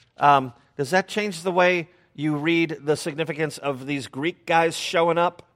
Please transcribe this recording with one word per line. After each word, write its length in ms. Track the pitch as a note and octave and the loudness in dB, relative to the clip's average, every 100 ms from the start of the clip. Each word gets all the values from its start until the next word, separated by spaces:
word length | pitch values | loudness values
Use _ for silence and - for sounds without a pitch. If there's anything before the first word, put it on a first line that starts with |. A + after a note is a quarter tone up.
| _ - | _ 0
Um, 300 | C#3+ C#3+ C3 - _ - | 4 4 2 -8 _ -8
does 140 | C3+ | -2
that 180 | F#3 F#3 | 0 0
change 360 | - G#3 E3 | -4 -4 -4
the 80 | F3+ | -2
way 360 | F3 F3+ F3+ D#3+ _ _ | 4 4 4 -2 _ _
you 220 | - D3+ D3 | -6 -2 0
read 440 | D#3 E3 E3 D#3+ | 0 2 0 -2
the 160 | C#3+ D3 | -2 -2
significance 600 | F3 D3 E3 D3+ D#3 - | -2 -6 -4 -4 -4 -4
of 300 | C#3+ C3 C3+ | -6 -6 -4
these 200 | C#3+ A#2 | -6 -6
Greek 380 | C3 D#3 F#3 - | -6 -6 -6 0
guys 300 | E3 E3 - | 2 2 -2
showing 420 | - F3 E3+ E3+ | -2 0 2 2
up 300 | F3 E3+ - | 0 -2 -16